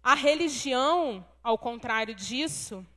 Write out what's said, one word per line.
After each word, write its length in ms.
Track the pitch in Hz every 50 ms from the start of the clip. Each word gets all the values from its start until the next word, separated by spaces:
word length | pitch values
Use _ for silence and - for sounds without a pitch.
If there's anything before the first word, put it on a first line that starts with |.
A 140 | _ 240 277
religião, 1120 | 277 254 294 302 311 339 320 277 240 - 277 254 247 262 294 330 359 339 285 220 190 180 - - _ _
ao 160 | 240 226 214
contrário 560 | - 240 233 233 - 240 226 220 220 214 226
disso 720 | 190 190 196 233 254 302 320 - - - - 220 190 190 - -